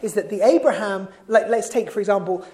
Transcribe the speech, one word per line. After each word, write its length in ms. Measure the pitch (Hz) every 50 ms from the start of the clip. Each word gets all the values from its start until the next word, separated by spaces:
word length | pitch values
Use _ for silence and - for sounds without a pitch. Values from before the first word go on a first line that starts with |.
| -
is 120 | 208 -
that 140 | 208 - -
the 140 | 208 190 196
Abraham, 680 | 247 330 320 - 285 202 196 214 202 196 190 196 190 - - _
like, 220 | - 220 220 - 214
let's 200 | 233 226 208 -
take, 220 | - 247 214 -
for 100 | - 214
example, 460 | 202 202 202 196 175 180 185 180 - -